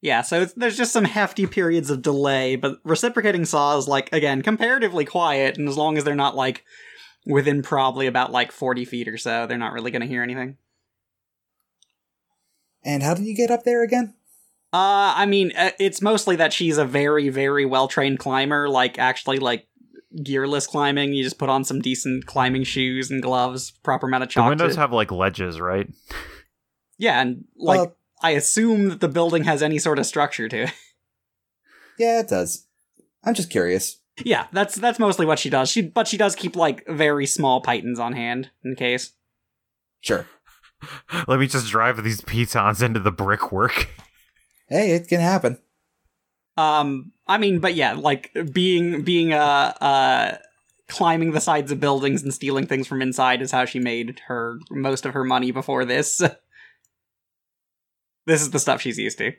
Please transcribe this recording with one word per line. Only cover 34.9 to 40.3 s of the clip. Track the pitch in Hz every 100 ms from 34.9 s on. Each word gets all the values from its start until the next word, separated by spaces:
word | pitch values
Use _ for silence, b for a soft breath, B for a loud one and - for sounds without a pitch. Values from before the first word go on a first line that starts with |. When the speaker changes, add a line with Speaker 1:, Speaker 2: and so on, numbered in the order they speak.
| 233
Speaker 1:
mostly | 214 185 160
what | 151
she | 139
does. | 135 131
She, | -
but | 175 233 220
she | 202
does | 208 196
keep, | 190 175
like, | 165 123 -
very | 160 151 147 143
small | - 139 127
pythons | 127 120 120 120
on | 117
hand, | 123 120 123 127 _
in | 127 131
case. | 127 123 - _ _ _ _ _ _ _ _ _
Speaker 2:
Sure. | - 95 -